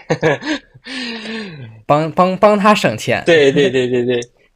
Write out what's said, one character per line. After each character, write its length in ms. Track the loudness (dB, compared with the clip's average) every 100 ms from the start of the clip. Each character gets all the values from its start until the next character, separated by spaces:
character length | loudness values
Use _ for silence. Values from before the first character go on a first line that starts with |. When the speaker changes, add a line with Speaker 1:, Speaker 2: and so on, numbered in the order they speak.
| -6
Speaker 1:
<laughs> 1700 | -2 0 -2 -4 -8 _ -20 -16 -12 -10 -12 -12 -12 -12 -16 -18 -12 -2
Speaker 2:
帮， 240 | 0 0
帮， 240 | 0 0 4
帮 220 | 4 4
他 160 | 2
省 200 | 2 0 -2
钱。 240 | -2 -2
Speaker 1:
对， 260 | 2 4 4
对， 200 | 4 2
对， 180 | 0 0
对， 160 | -2
对， 160 | -2 -2 -4 _ _